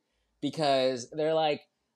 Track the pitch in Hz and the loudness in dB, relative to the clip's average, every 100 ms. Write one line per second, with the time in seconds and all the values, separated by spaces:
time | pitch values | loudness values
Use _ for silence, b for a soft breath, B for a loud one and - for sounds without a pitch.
0 | _ _ _ _ 143 160 147 135 131 127 | _ _ _ _ -6 -2 2 2 2 -2
1 | 117 156 151 160 156 147 - _ _ | -6 -4 0 2 0 -2 -8 _ _